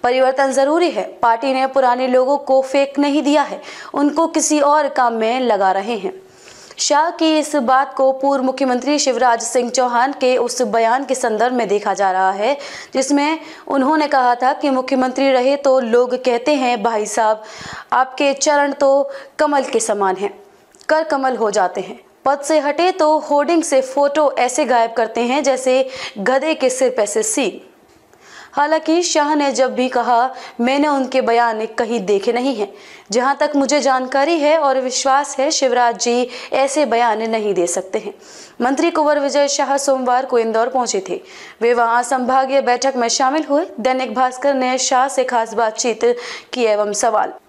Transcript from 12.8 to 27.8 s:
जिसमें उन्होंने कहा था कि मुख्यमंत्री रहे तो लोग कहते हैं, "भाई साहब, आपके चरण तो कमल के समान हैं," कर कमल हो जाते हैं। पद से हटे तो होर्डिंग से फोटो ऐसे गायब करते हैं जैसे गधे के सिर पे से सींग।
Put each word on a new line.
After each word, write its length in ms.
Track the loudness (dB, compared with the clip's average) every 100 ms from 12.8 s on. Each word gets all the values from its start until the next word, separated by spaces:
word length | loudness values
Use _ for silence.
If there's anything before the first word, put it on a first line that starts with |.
| -6
जिसमें 460 | -4 0 0 0 -2 -8 -18 -4
उन्होंने 400 | 0 2 2 2
कहा 280 | 2 2 2
था 180 | 0
कि 160 | 0 0
मुख्यमंत्री 640 | 0 0 0 0 0 2
रहे 240 | 2 2 0
तो 240 | 2 2
लोग 360 | 2 2 2 0
कहते 400 | 0 0 0 0
हैं, 280 | 0 0
"भाई 220 | 0 -2 -2
साहब, 380 | 0 0 0 -6 -18 -16 -16 -2
आपके 400 | 0 0 0 0
चरण 380 | 0 0 2 0
तो 400 | 2 2 2 0 -6 -16 -2
कमल 240 | 0 0
के 160 | 0 -2
समान 360 | -2 -2 0 -2
हैं," 280 | -6 -8 -20 _ _ _ -2
कर 140 | 0
कमल 320 | 0 0 0 0
हो 160 | -2
जाते 300 | 0 0 -2
हैं। 180 | -10 -14 _ _ -2
पद 140 | -2
से 200 | 2 0
हटे 320 | 0 0 0
तो 280 | 2 2 2
होर्डिंग 440 | 2 0 2 0
से 180 | 2 0
फोटो 500 | 0 0 0 2 0
ऐसे 340 | 2 -2 0 0
गायब 280 | 2 2
करते 280 | 0 -2 -2
हैं 220 | -2 0
जैसे 460 | 0 0 2 2 0 -4 -12 -4
गधे 380 | 0 0 0 0
के 140 | 0
सिर 200 | 0 0
पे 160 | 0 -2
से 180 | -2
सींग। 440 | -2 -2 -2 -4 -18 _